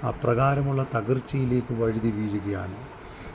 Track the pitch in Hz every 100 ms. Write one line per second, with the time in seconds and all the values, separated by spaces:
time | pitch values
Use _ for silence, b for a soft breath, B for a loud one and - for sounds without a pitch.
0 | 123 - 120 120 135 139 139 135 131 117
1 | 107 131 - 143 127 123 123 117 113 110
2 | 113 104 107 104 98 98 95 101 131 -
3 | B B B